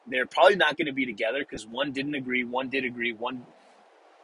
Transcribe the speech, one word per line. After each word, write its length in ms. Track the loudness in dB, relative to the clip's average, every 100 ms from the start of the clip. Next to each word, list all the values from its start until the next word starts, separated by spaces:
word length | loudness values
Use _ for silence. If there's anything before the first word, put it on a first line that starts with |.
| -6
They're 200 | -4 0
probably 300 | 8 8 8
not 220 | 2 2
gonna 160 | -4
be 120 | -2 -4
together 380 | -2 -2 -2
'cause 220 | -6 -10 -10
one 260 | -4 -4
didn't 240 | -4 -4 -4
agree, 280 | -2 -2
one 260 | -2 -4 -2
did 160 | -4 -4
agree, 260 | -2 -4
one, 360 | -4 -6 -8 -14 -20 -20 -20 -20 -20 -20 -20